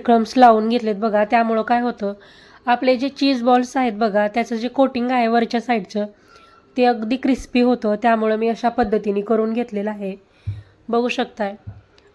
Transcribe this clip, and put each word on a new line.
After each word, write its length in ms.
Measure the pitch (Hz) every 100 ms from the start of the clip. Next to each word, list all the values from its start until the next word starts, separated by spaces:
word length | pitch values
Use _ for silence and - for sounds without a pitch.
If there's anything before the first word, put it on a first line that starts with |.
क्रम्स 320 | 240 233 214 262
लावून 320 | 247 220 220
घेतलेत 280 | 233 214 202
बघा, 280 | 220 208
त्यामुळं 380 | 208 233 226 220
काय 180 | 220 240
होतं 320 | 240 233 202 202 - - - - -
आपले 300 | 240 262 254
जे 120 | 277
चीज 320 | 277 277 262
बॉल्स 340 | 240 247 247 269
आहेत 160 | 247
बघा 340 | 208 226 202 208
त्याचं 280 | 233 226 226
जे 120 | 247
कोटिंग 420 | 247 262 262 247
आहे 160 | 254 226
वरच्या 340 | 233 226 240
साईडचं 460 | 226 233 185 208 208 - _ - - _ _ -
ते 80 |
अगदी 320 | 247 226 220 262
क्रिस्पी 440 | 262 254 - 247
होतं, 340 | 247 240 214 208
त्यामुळं 340 | 233 226 220 220
मी 120 | 226
अशा 200 | 220 240
पद्धतीने 520 | 233 226 214 208 202
करून 320 | 202 220 220
घेतलेलं 380 | 226 240 208 208
आहे. 240 | 208 196 196 _ _ - - - _ -
बघू 200 | 233 240
शकताय 460 | 247 240 - 202 208 - - _ _ _